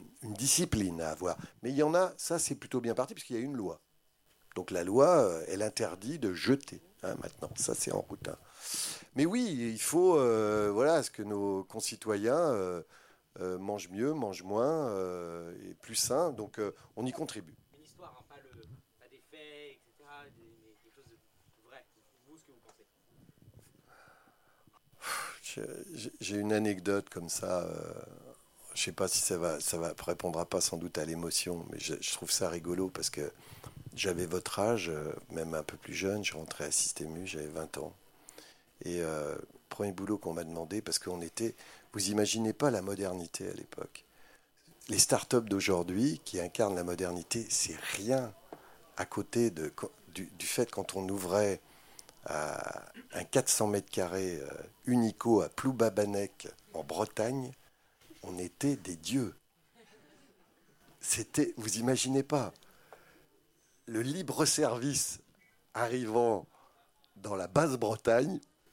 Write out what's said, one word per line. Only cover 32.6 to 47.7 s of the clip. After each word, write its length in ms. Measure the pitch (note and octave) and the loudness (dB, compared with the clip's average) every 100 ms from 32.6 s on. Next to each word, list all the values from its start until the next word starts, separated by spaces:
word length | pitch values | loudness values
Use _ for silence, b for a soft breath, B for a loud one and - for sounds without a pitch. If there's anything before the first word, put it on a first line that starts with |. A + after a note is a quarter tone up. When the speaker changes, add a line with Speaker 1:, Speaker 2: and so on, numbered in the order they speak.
| E2 F2+ F#2+ | -2 0 0
Speaker 1:
parce 200 | E2 D#2+ | -2 -4
que 240 | - D2 - B B B B - | -4 -6 -8 B B B B -12
j'avais 320 | - G2 E2+ F2 | -4 -2 0 -2
votre 320 | F2+ - - | -2 -2 0
âge, 300 | G#2+ A#2 E2+ | 2 2 0
euh, 240 | D2+ D2+ - - | -4 -4 -8 -8
même 240 | E2 D#2+ | -6 -4
un 80 | D#2+ | -4
peu 140 | D2 - | -6 -10
plus 180 | - | -10
jeune, 300 | E2 F#2+ G#2 | -2 0 0
je 100 | G2 | -2
rentrais 300 | D#2 D#2+ - | -6 -8 -8
à 60 | - | -2
Système 440 | - - - D#2 E2 | 0 0 -4 -6 -6
U, 100 | F#2 | -6
j'avais 200 | D#2+ D2+ | -6 -6
vingt 320 | D#2+ D#2 - | -6 -8 -8
ans. 160 | D#2 F#2 - B B B B B B _ | -10 -12 -20 B B B B B B _
Et, 160 | - F2 | -6 -2
euh, 360 | D#2+ D#2 D2 C#2+ - - _ | -2 -2 -4 -6 -12 -20 _
premier 240 | - G2+ | -4 -4
boulot 260 | F#2 G2 G#2+ | -2 -2 -2
qu'on 140 | F2+ | -2
m'a 120 | E2 | -4
demandé, 380 | D#2+ E2 D#2+ G#2 | -4 -6 -4 -6
parce 160 | E2+ - | -4 -4
qu'on 220 | - F2+ | -4 -6
était, 340 | E2 - - - B B B | -6 -4 -4 -4 B B B
vous 180 | G#2+ F#2+ | -4 2
imaginez 420 | G#2 G#2 A2+ A2 | 4 4 2 0
pas 180 | - C#3+ | 2 2
la 120 | G#2+ | 2
modernité 680 | F#2+ G2+ G2 F2+ E2+ - F#2+ | -2 -4 -4 -4 -8 -8 -8
à 40 | |
l'époque. 520 | - - - - - - b b b b _ _ - - | -8 -12 -12 -12 -14 -20 b b b b _ _ -16 0
Les 100 | F#2+ | 2
startups 500 | - C3 - B2+ A2 | 4 4 4 2 2
d'aujourd'hui 720 | G2 F#2+ F2+ F2 F#2 C#3 D#3+ | 0 2 2 2 0 0 0
qui 160 | - F2+ | -6 -4
incarnent 360 | F2 - G#2 F2+ | -2 0 0 0
la 80 | |
modernité, 600 | F2 F2 F2+ F2 - A#2 A2 | -2 -2 -2 -4 -4 -4 -2
c'est 300 | - - | -2 -2